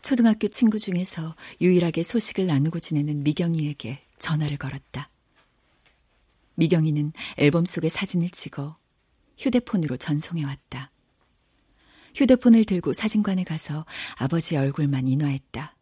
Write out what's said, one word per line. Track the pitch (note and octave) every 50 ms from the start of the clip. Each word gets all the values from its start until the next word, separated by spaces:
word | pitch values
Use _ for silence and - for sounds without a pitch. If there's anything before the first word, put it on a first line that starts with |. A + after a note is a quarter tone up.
초등학교 | - - C#4 A#3+ A3+ A3+ G#3+ G#3+ -
친구 | G3+ - - B3 A3 G#3+ G#3+
중에서 | - - F3+ F3 F#3 - - - D#3+ D#3+ D#3+ _ - - - _
유일하게 | E3+ F3+ F#3 F3+ E3+ E3+ D#3+ - E3+
소식을 | - - A#3 - - - - F#3+
나누고 | F#3 D3+ C3+ C#3 D#3+ E3 E3+
지내는 | - - D#3+ D3 D3 D3 D3 D3 C#3
미경이에게 | D3 D3 - F3 E3+ E3 D#3+ D3+ D3 D3 _ - A2 C3 - _ _ _
전화를 | _ - - D#3+ D3+ D3+ D3 C#3+
걸었다. | C#3 - C3+ - C3+ _ _ - C3 - _ _ _ _ _ _ _ _ _ _ _ _ _ _ _ _ _ _ _ _ _ _ _ _ _ _ _ _ _ _
미경이는 | - E3 D#3+ F3+ E3 D#3 D#3+ D3+ D3 D3 D3+ D#3+ - - - -
앨범 | - C#3+ D3 D3 E3+ E3+
속의 | F3+ - - - D#3+
사진을 | - - G3 - - F3 E3+ F3
찍어 | - - - C#3+ - - C#3 D3 D#3 _ _ _ _ _ _ _ _ _ _ _ _
휴대폰으로 | _ - C4+ A#3 B3 A#3+ - - F#3+ D#3+ D3 B2+
전송해왔다. | B2+ - - D3+ D3+ D#3 - F3 E3+ D3 C#3 C#3 - _ _ - C3 C3+ - _ _ _ _ _ _ _ _ _ _ _ _ _ _ _ _ _ _ _ _ _ _ - _ _
휴대폰을 | - C#4 A#3+ C4 B3 - B3 A3+ A3+ A3
들고 | - F#3+ F3 E3+ D3+ -
사진관에 | - - G#3+ - G#3+ G#3 G#3 F#3+ F#3 F3+
가서 | - E3 D#3 - - D3 D3+ D#3+ - - - - - -
아버지의 | - B2 C3+ E3 E3+ E3 - E3+ C#3+
얼굴만 | C3+ C#3 C#3 - D3+ C#3+ C#3 C3 B2+
인화했다. | C3 C3 C#3+ D3+ C#3+ C#3 C3+ _ _ - A2+ D3 D#3 _ _